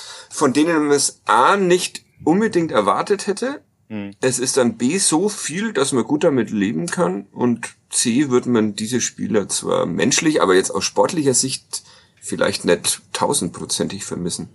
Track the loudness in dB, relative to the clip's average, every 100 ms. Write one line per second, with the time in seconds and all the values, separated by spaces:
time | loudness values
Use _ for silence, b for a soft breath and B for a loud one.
0 | B B B 0 2 4 2 2 2 2
1 | 2 -4 2 4 6 4 4 2 0 -10
2 | _ _ 0 2 2 0 0 2 2 0
3 | 0 -2 -2 -4 -4 -8 _ _ -12 -10
4 | -10 -2 -2 0 0 2 2 2 -2 0
5 | 2 2 0 -2 -6 -6 -4 -2 0 0
6 | 0 2 2 2 0 0 0 -2 -6 -2
7 | -2 -2 -10 -2 0 0 -6 _ _ -2
8 | 0 0 2 2 2 0 0 -2 -4 -2
9 | -4 -6 -2 0 0 -4 -2 0 0 0
10 | 2 2 2 2 4 4 2 -4 -4 0
11 | 0 2 0 0 0 -6 -10 -14 b b
12 | b b -10 -2 -2 0 0 0 0 -6
13 | _ -4 -2 -2 -4 -8 -8 -6 -4 -6
14 | -10 -8 -6 -8 -12